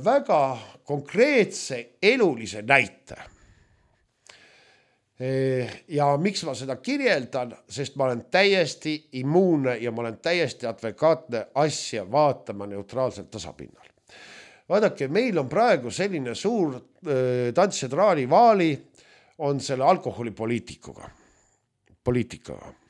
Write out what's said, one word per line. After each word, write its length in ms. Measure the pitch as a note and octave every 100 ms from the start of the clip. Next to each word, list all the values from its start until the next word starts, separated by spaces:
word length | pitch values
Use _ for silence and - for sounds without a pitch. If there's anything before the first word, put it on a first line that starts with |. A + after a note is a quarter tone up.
väga 380 | D3+ C#4 A#3+ E3+ C3+ B2 G#2+ - -
konkreetse 920 | D3 C3 F3+ C4+ C#4 F#3+ - - B2+ A#2+ _
elulise 600 | F#3+ C4 G3 A#2+ A2 G2+
näite. 540 | G#2+ C#3+ F#3+ - - - - _ _ _ _ _ _ _ _ _ - - - _ _ _ _ _ _ -
Eh, 540 | B2+ C3 C3+ C3 A#2 - - C#3+
ja 140 | C#3+ C#3+
miks 220 | F#3 G3 D#3+
ma 80 |
seda 220 | C3 C3+ B2+
kirjeldan? 760 | - C#4 C4 E3+ A#2+ C3+ B2 - -
Sest 300 | - C3+ -
ma 80 | C3
olen 220 | A#2+ -
täiesti 640 | F3+ G3+ F#3+ D3+ - D#3 D3+ - B2+
immuunne 600 | C3 E3 F#3+ D#3 C3 A#2
ja 80 | A#2+
ma 120 | A2+
olen 160 | A#2 G#2
täiesti 480 | E3 F3 C#3+ - A#2+
advekaatne 760 | A2 A2+ G2+ D#3 D#3+ - A#2 G#2 C3+
asja 460 | D3+ C#3+ - A#2 F#2
vaatama 560 | C3 D3+ C3 - G2+ G2+
neutraalselt 600 | G2+ G2 A#2+ C3 G2+ F#2
tasapinnal. 540 | A2 F2+ - C#2 - - _ _ - - - - _ -
Vaadake, 380 | F#3+ A3 - C3+
meil 300 | E3+ B3+ F3
on 80 | C3
praegu 400 | F#3+ A#3+ F3 A#2+
selline 440 | G#2+ G3 F3 B2+ A2+
suur, 400 | G3 A#3 E3 B2+
eh, 720 | - _ E3 C3+ B2+ B2 B2 A#2+
tants 260 | F#3+ -
ja 80 | C3
traalivaali 800 | C#3+ G#3 E3 B2 E3+ A#3 G#3 E3+ C3+ - _ _ _ _ -
on 220 | D3 C#3
selle 240 | C3+ C3
alkoholipoliitikuga, 1300 | C#3 F#3 B2+ G#2+ A#2 G2 A2 A#2 - - - - - - _ _ _ _ _ _ _ _
poliitikaga. 720 | - B2 A#2+ - - C2 - - _